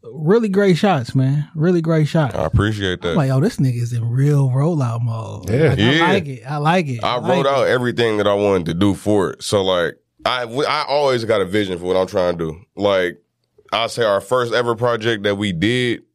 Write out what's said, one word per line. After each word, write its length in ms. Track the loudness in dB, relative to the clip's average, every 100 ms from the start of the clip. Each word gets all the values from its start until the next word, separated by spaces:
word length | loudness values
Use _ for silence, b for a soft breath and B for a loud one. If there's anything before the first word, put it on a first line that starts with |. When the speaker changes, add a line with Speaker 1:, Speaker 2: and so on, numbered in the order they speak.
Speaker 1:
really 480 | -16 -4 2 2 2
great 260 | 2 2 4
shots, 360 | 2 2 0
man. 340 | 0 2 0 -4 -2
Really 260 | 0 2
great 260 | 2 2 2
shots. 260 | 2 0 -2
Speaker 2:
I 100 | 0
appreciate 560 | 2 2 0 -2 -2
that. 100 | -2
Speaker 1:
I'm 40 | 0
like, 100 | 0
"Yo, 120 | 2
this 160 | 0 0
nigga 180 | -2 -2
is 120 | -4
in 160 | -4 -2
real 400 | 0 2 2 2
rollout 540 | 2 0 0 -2 -2
mode." 460 | -4 -6 -8 -10 -4
Speaker 3:
Yeah. 200 | 2 2
Speaker 1:
Like, 80 | 4
Speaker 2:
Yeah. 60 | 2 2 2
Speaker 1:
I 60 |
like 140 | 0 -2
it. 160 | -12 -10
I 80 | -4
like 300 | 0 0 -2
it. 160 | -4
Speaker 2:
I 120 | -2 -2
Speaker 1:
I 40 |
Speaker 2:
wrote 260 | 0 0 2
Speaker 1:
like 80 |
Speaker 2:
out 140 | 2 2
Speaker 1:
it. 40 |
Speaker 2:
everything 460 | 2 0 0 0 2
that 100 | 2
I 60 |
wanted 320 | 2 2 2 0
to 60 |
do 220 | 0 0 0
for 360 | 0 0 0
it. 120 | -4
So, 180 | -2 0
like, 340 | 2 0 0 -6 _ _ -4
I, 160 | -2
w-, 240 | -4 -4 -2
I 180 | -2 0
always 380 | 0 2 0 0
got 160 | 0
a 40 | 2
vision 320 | 0 -2 -4
for 80 | -2
what 100 | 0
I'm 100 | 0
trying 300 | 0 0 -2
to 140 | -6
do. 100 | -8 _ -4
Like, 460 | 0 2 0 -4 _ _ _ _ _
I'll 180 | -4 -2
say 140 | 0
our 180 | 0 0
first 320 | 0 -2 0
ever 220 | 0 0 0
project 480 | 0 0 -2 0
that 120 | 0 0
we 160 | -2
did 520 | 0 0 0 -2 -4 _